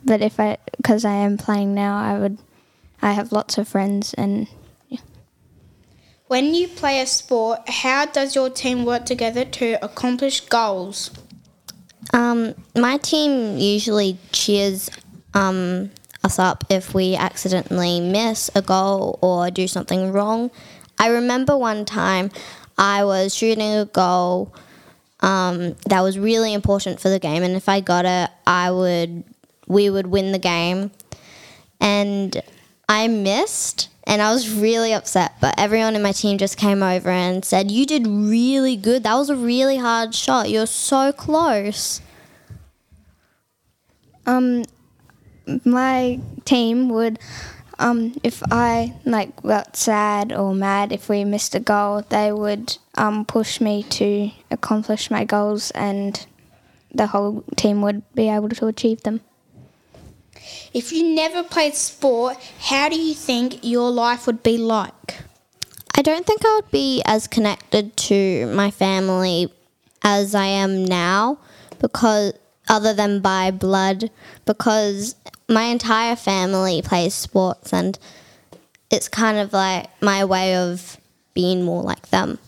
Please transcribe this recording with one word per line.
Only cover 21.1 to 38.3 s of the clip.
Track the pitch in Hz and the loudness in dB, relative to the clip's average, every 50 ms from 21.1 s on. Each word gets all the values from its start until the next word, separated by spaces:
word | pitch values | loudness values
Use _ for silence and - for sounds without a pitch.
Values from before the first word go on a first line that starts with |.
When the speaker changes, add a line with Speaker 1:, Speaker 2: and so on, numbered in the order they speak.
| 233 240 240 247 247 254 262 262 294 | 2 2 2 0 0 0 2 2 2
Speaker 3:
one | 277 247 226 214 208 214 | 2 2 0 -2 -2 -6
time | - - 208 175 190 190 185 185 196 - - - - - - - - _ | -4 -4 -2 0 0 0 0 -2 -4 -6 -10 -18 -18 -18 -20 -20 -10 _
I | - 190 202 202 202 202 | 2 2 4 4 2 2
was | 202 196 190 190 196 - | 2 2 2 0 0 0
shooting | - 226 226 226 220 214 214 214 | 0 0 0 2 2 0 0 0
a | 214 208 | 0 -2
goal, | 202 - - 185 175 180 180 180 180 180 185 202 - - - - - - - - - - _ _ _ _ _ | 0 2 2 2 4 4 2 2 0 0 -2 -4 -6 -10 -20 -20 -20 -20 -20 -20 -20 -20 _ _ _ _ _
um, | - 190 196 190 185 180 175 175 175 170 - - - 202 | 0 0 2 2 0 0 -2 -2 -4 -6 -6 -6 -2 0
that | 196 185 | 2 2
was | 185 190 190 | 2 2 0
really | 196 196 220 226 226 226 220 214 | 0 0 0 2 2 2 0 -2
important | 202 202 - 202 196 - 190 170 - | -2 0 0 0 0 0 -6 -8 -2
for | - 190 | 0 0
the | 190 190 | 0 2
game, | - 156 151 170 180 | 0 -2 -2 0 0
and | 180 185 | 0 -2
if | 190 - - | -2 0 0
I | 196 196 | 0 0
got | 190 - 175 175 180 | 2 2 0 2 2
it, | 185 180 180 175 - - _ _ | 2 2 0 0 -2 -6 _ _
I | - 175 180 180 180 | 0 2 2 2 0
would, | 185 185 185 180 175 170 170 170 170 170 - - - _ _ _ _ _ _ | 0 2 0 0 0 0 -2 -4 -6 -12 -14 -16 -20 _ _ _ _ _ _
we | - 180 202 202 202 | 2 2 4 4 4
would | 196 196 190 | 2 0 -2
win | 180 180 196 190 190 | 0 0 0 0 0
the | 196 190 | -2 -2
game. | 185 180 170 170 170 175 180 190 196 202 - _ - _ - - - - - - - - - - _ _ _ _ | 0 0 0 0 0 0 -2 -2 -4 -6 -10 _ -20 _ -20 -20 -20 -20 -20 -20 -20 -20 -20 -20 _ _ _ _
And | - 208 202 202 202 202 202 196 196 190 - - - - - - _ _ _ _ _ - 214 | 0 0 2 2 0 0 -2 -2 -4 -4 -4 -8 -8 -10 -18 -20 _ _ _ _ _ 0 0
I | 214 220 | 2 2
missed | 226 226 214 196 190 196 247 370 440 - - - - - - - - _ _ - | 2 2 2 2 0 2 0 0 -2 -2 -4 -6 -6 -4 -6 -8 -8 _ _ -2
and | - 214 208 | 0 2 2
I | 208 214 | 4 2
was | 226 262 240 214 214 208 208 | 2 0 0 -2 -2 0 2
really | 220 233 233 226 226 220 | 2 2 2 2 0 0
upset, | 202 - - - 185 170 - - - | -2 -2 0 0 0 0 0 0 0
but | - 131 - | 0 0 2
everyone | - 202 208 214 226 220 220 220 | 2 0 2 2 2 2 2 0
in | 208 208 | 0 0
my | 202 | 0
team | 196 - - 208 202 | 0 0 0 0 2
just | 196 196 196 - | 2 0 -2 0
came | - - 202 202 196 196 | 0 2 2 4 4 2
over | 190 180 180 175 185 | 2 0 0 0 0
and | 180 180 180 180 185 185 185 | 0 2 0 0 0 -2 -2
said, | - - 185 196 202 | 0 0 2 2 2
"You | 202 233 277 | 2 2 2
did | 277 302 294 233 | 2 2 0 2
really | 220 202 208 208 208 | 2 2 2 2 2